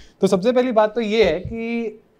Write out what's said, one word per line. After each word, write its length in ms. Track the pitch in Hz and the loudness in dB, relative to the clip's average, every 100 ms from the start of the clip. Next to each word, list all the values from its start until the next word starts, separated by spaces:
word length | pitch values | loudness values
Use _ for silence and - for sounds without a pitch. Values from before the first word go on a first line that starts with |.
| - - | -20 -4
तो 60 | 190 | 0
सबसे 240 | 196 208 | 0 2
पहली 200 | 247 254 | 0 2
बात 220 | 226 214 | 2 2
तो 60 | 226 | 0
ये 240 | 220 220 | 0 2
है 160 | 190 151 | 2 0
कि 600 | - 226 226 233 226 214 _ | -6 -8 -6 -4 -6 -10 _